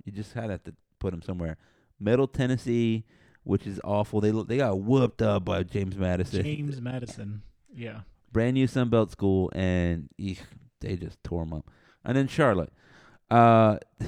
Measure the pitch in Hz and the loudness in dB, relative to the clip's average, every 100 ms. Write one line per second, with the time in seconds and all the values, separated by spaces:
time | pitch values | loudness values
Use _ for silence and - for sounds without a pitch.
0 | - 101 104 117 113 90 - - _ _ | -14 -12 -10 -10 -8 -8 -12 -20 _ _
1 | 98 87 90 90 82 78 _ _ _ _ | -8 -6 -8 -8 -6 -8 _ _ _ _
2 | 101 123 135 - 127 127 - 120 117 113 | 0 2 2 0 0 0 0 0 0 -2
3 | - _ _ _ - 95 104 95 - 101 | -6 _ _ _ -4 -2 -2 -8 -4 -2
4 | 104 107 107 110 - 123 127 95 104 135 | 0 0 0 0 -2 -2 0 0 2 2
5 | 120 - 110 101 92 92 92 104 95 98 | 2 2 0 0 -2 -4 -2 -4 -4 -2
6 | 92 90 90 98 113 147 143 135 120 127 | -2 0 -2 -2 -4 -4 -6 -8 -8 -8
7 | 120 - 104 104 - _ _ 175 117 110 | -10 -12 -12 -12 -14 _ _ -14 -14 -14
8 | - _ _ 113 120 131 131 135 120 117 | -18 _ _ 0 2 2 2 2 2 2
9 | 110 - 98 95 90 85 92 90 87 82 | 2 0 2 2 2 0 0 2 2 -2
10 | 69 - 98 90 - - - _ 104 90 | -6 -10 -8 -8 -12 -20 -20 _ -8 -8
11 | 85 - - 85 80 80 - _ _ _ | -8 -12 -8 -6 -6 -8 -12 _ _ _
12 | - 131 135 - 139 95 78 - _ - | -2 0 0 2 2 2 -2 -10 _ -20
13 | - _ _ 117 117 113 110 104 - _ | -20 _ _ 6 8 8 6 4 -4 _